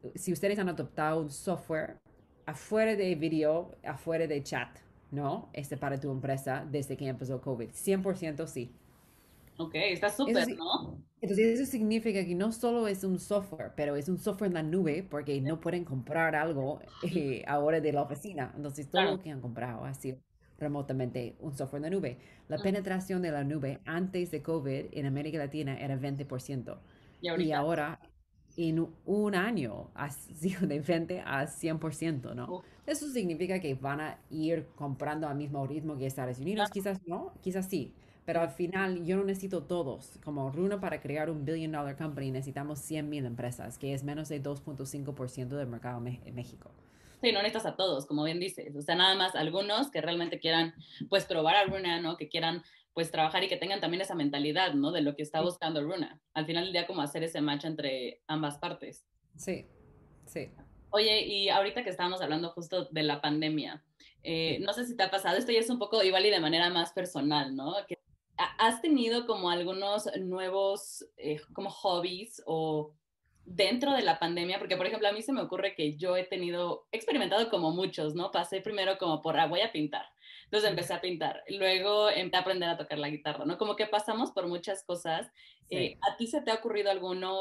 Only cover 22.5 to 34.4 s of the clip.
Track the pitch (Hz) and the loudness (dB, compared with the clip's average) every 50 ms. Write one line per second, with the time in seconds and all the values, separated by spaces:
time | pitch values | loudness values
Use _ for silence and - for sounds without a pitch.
22.5 | 160 151 - 196 190 202 190 185 185 185 185 - 190 185 180 170 151 143 139 139 | -6 0 2 2 2 2 0 0 -2 -2 0 0 0 0 0 0 0 0 0 0
23.5 | 151 156 139 135 135 - - - 160 170 185 185 185 185 180 165 160 151 143 - | 0 0 -2 -2 -4 -4 -6 -4 -2 0 0 0 0 -2 -2 -2 -4 -6 -2 0
24.5 | 165 165 135 139 131 139 151 - - - 143 139 135 139 143 156 147 160 143 139 | 0 0 0 0 -2 -2 -4 -6 -4 -2 0 0 0 0 -2 -2 -2 -2 -4 -2
25.5 | 139 151 151 143 131 - 123 139 135 131 135 143 139 139 143 135 135 127 - - | -2 -2 -2 -2 -4 -4 -2 -2 -2 -2 -2 -2 -2 -4 -4 -4 -6 -6 -6 -4
26.5 | 139 131 113 - 98 - - - - - - - - - - 175 165 180 175 156 | -6 -6 -4 -6 -10 -12 -14 -20 -20 -20 -20 -20 -16 -6 -4 -2 2 2 2 2
27.5 | 151 143 143 156 170 156 147 151 165 - - - - - _ _ _ - _ _ | 4 2 2 2 2 2 0 -2 -4 -8 -14 -20 -20 -20 _ _ _ -20 _ _
28.5 | - - 170 165 160 165 165 165 - - - - 190 208 208 208 202 180 185 220 | -4 -2 0 2 4 2 2 0 -2 -12 -2 0 2 2 4 4 4 2 2 2
29.5 | 240 185 135 113 - - - - - - 139 143 135 - - - - 156 156 190 | 0 0 -2 -2 -4 -8 -10 -12 -8 -8 -8 -6 -8 -12 -14 -16 -12 -2 -2 -2
30.5 | 185 - 190 151 143 147 147 - 175 165 165 165 180 185 - - 135 135 143 156 | 0 2 0 0 0 0 2 2 2 2 2 -2 -4 -6 -4 -2 0 0 0 -2
31.5 | 156 - - 160 160 160 160 160 143 - 160 165 160 135 123 120 110 123 123 - | -4 -4 -2 -2 -2 0 -2 -4 -4 -2 -2 0 0 -2 -4 -6 -8 -8 -6 -6
32.5 | 180 185 - - - - - - 311 294 294 302 262 247 202 180 165 151 180 180 | -8 -8 -10 -14 -20 -14 -4 -4 -4 -4 -4 -2 -2 0 0 0 0 0 0 0
33.5 | 190 190 190 151 135 131 135 139 139 147 156 160 - - - - - 160 | 0 0 0 0 -2 -2 -2 -2 -2 -2 -4 -6 -8 -10 -14 -10 -4 -2